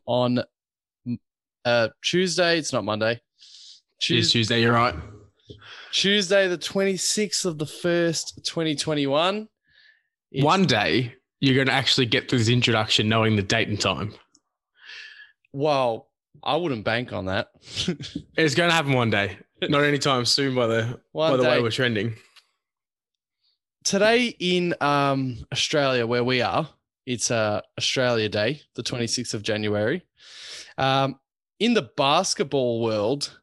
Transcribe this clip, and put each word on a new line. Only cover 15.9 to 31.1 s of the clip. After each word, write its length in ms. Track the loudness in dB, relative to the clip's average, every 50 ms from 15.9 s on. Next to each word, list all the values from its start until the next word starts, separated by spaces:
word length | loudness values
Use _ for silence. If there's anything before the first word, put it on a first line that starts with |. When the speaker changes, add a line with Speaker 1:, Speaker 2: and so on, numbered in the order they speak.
| -2 -4 -8 _ _ _ _ _ _ -10
Speaker 1:
I 140 | -4 -2 -2
wouldn't 300 | 0 0 -2 -4 -2 -2
bank 260 | -2 -2 -2 -2 -4
on 140 | -6 -6 -4
that. 240 | -2 -2 -2 -4 -4 _ _ -20 -12 -8 -6 -4 -4
<laughs> 100 | -4 -6 -6 -12 -12 -12 -12 -8 -2 0
Speaker 2:
It's 180 | 2 2 2
gonna 160 | 2 2 2
happen 220 | 2 2 2 2 2
one 160 | 2 2 2
day. 280 | 2 0 0 -2 -4 -10 -18 _ _ -8
Not 240 | -4 0 2 2 2
anytime 400 | 2 2 0 0 0 0 0 2
soon 300 | 0 0 0 0 0 0
by 120 | 0 0 2
the, 320 | 2 0 0 -2 -6 -10 _ _ -6
Speaker 1:
One 180 | -2 0 0
Speaker 2:
by 60 | 2 2
the 60 | 4
way 120 | 4 4
Speaker 1:
day. 60 | 2
Speaker 2:
we're 100 | 2 0
trending. 440 | 0 0 0 0 0 0 -2 -4 -6 -8 -14 _ _ -20 _ _ _ _ _ _ _ _ _ _ _ _ _ _ _ _ _ _ _ _ _ _ _ _ _ _ _ _ -6
Speaker 1:
Today 500 | -2 0 2 4 4 4 4 2 0 -2 -2
in, 380 | 0 0 2 2 2 0 0 0
um, 560 | 0 2 2 2 2 2 0 0 -2 -4 -6 -8 -10 -8 -6
Australia, 520 | -4 -4 0 0 0 2 2 2 0 0
where 200 | 0 0 0 0
we 160 | 0 0 0
are, 260 | 0 0 0 -2 -2 -4 -8 _ _ _ _ _ -8
it's, 260 | -8 -6 -4 -2 -2
uh, 300 | 0 0 0 0 -2 -4 -6 _ -10 -6
Australia 500 | -4 -2 0 0 0 2 2 0 0 -2
Day, 320 | 0 0 -2 -2 -2 -6 -10 _ -12
the 80 | -10 -8
twenty-sixth 500 | -6 -4 -4 -4 -4 -4 -6 -6 -6 -8
of 80 | -8
January. 600 | -4 -4 -4 -2 -2 -2 -2 0 0 -2 -2 -4 -8 _ _ _ -20 -20 -20 -20 -18 -16 -16 -18 -18 -14 -6 -2
Um, 400 | 0 0 2 2 0 0